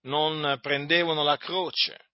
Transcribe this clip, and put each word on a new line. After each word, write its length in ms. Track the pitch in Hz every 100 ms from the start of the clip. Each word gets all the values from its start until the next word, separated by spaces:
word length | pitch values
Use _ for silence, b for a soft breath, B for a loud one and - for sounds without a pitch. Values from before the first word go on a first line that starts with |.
Non 560 | 131 147 156 156 147 139
prendevano 640 | 143 143 147 170 170 156
la 120 | 147 143
croce 640 | - 180 170 - - - _